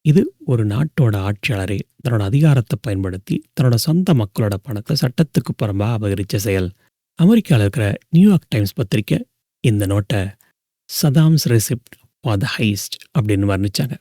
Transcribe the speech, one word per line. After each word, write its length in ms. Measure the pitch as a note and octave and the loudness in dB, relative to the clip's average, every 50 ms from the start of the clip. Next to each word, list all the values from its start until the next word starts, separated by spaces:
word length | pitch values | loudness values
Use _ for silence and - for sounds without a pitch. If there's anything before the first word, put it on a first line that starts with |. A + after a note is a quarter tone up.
இது 340 | _ D#3 D3 F#3+ A#3 F#4 _ _ D#4 | _ 4 4 4 2 0 _ _ -6
ஒரு 220 | - B2+ A2+ G#2+ | -4 -2 -2 -2
நாட்டோட 480 | G#2 G2+ - D#3 - _ - C3 A2+ G#2 | -2 -2 -4 -4 -4 _ 0 0 2 0
ஆட்சியாளரே 640 | G2 F#2+ G2+ G2+ - - - G#2+ G2 F#2+ F#2+ G2+ G2 - _ _ _ - | 0 -2 -4 -6 -4 -4 -6 -4 -4 -4 -4 -6 -6 -8 _ _ _ -4
தன்னோட 180 | - A#2+ A2 | -4 -2 -2
அதிகாரத்தை 560 | G2+ G2 A2 C#3+ D#3+ D#3 C#3 B2+ G#2+ _ - G#2 | -2 0 2 2 4 4 4 2 0 _ -6 -6
பயன்படுத்தி 640 | - A#2 G2+ F#2+ F#2+ F#2 F2+ F#2+ _ - - D4 - _ _ - | -4 -6 -4 -4 -4 -6 -6 -8 _ -6 -6 -6 -6 _ _ 0
தன்னோட 140 | C3 B2+ A#2 | 2 2 2
சொந்த 380 | A2 - - D#3 F3+ F#3 F#3+ E3 | 2 0 0 0 0 2 2 2
மக்களோட 400 | A#2+ G#2+ G2 _ - A2+ G#2 G2+ G2 | 0 0 -2 _ -4 -2 -2 -2 -4
பணத்தை 340 | _ - G#2+ G2+ - - D3+ C#3 | _ -8 -10 -10 -6 -4 -4 -2
சட்டத்துக்கு 640 | - - - - D#3+ - _ - - - - - B2 | -2 -2 -2 -2 -4 0 _ -4 -2 -2 -6 -4 -4
புறம்பா 280 | G#2 G2 G2 G#2 A2+ A#2+ | -4 -2 -2 -2 -2 -2
அபகரிச்ச 420 | G#2+ G#2+ G2+ G2 G#2+ G2 - - | -2 -2 -2 -2 -4 -4 -4 -6
செயல். 360 | G#2 G2 G#2 F#2+ F#2+ F#2 F2+ - _ _ _ _ _ _ _ _ - E3 | -4 -2 -2 0 0 -2 -4 -8 _ _ _ _ _ _ _ _ 2 4
அமெரிக்கால 360 | F#3+ A#3 A#3 - - D#3+ A2 | 4 4 4 4 2 2 4
இருக்கிற 380 | G2+ G2+ - - G#2+ G2+ - - _ _ | 4 2 0 0 -2 -2 -2 -4 _ _
நியூயார்க் 360 | - E3 G3 G#3+ G3 D#3 _ | 4 6 6 6 6 4 _
டைம்ஸ் 260 | _ - A2 G2+ F#2+ - | _ -2 -2 -2 -2 -4
பத்திரிக்கை 520 | - A#2 G2 - G#2+ G#2 - D3+ F#3 B3 _ _ _ _ _ _ _ | -6 -4 -2 -2 -4 -2 -2 -4 -4 -4 _ _ _ _ _ _ _
இந்த 240 | - C3 G#2+ G#2 G#2 | 0 0 0 0 0
நோட்டை 460 | F#2 G2 G#2 G2+ _ - G2+ F#2 F#2+ - _ _ _ _ _ _ _ _ _ _ - - - | 0 0 -2 0 _ -2 -2 -2 -4 -8 _ _ _ _ _ _ _ _ _ _ -12 -6 0
"சதாம்ஸ் 460 | - D3+ B2+ E3 D#3 D#3+ E3 C#3+ - | 0 2 4 4 4 4 4 2 2
ரெசிப்ட் 560 | - A#2+ A2+ G#2 - B2 - _ _ - _ _ _ _ _ | 2 2 2 2 0 -6 -8 _ _ -20 _ _ _ _ _
ஃபார் 180 | - A#2+ G#2+ | -4 -4 -2
த 100 | G2 - B2 - | -2 -2 -4 -2
ஹைஸ்ட்" 600 | - A#2+ G#2+ G2+ G2 - - - - - _ _ - | -2 -2 -2 -2 -2 -6 -12 -14 -16 -18 _ _ -2
அப்படின்னு 260 | G#2 G#2+ G#2 F#2+ G2+ | 0 0 0 0 0
வர்ணிச்சாங்க. 480 | G2+ G2 F#2+ G2+ G#2 - - E3 B2 - - | 0 0 0 -2 -4 -4 -4 -6 -6 -8 -14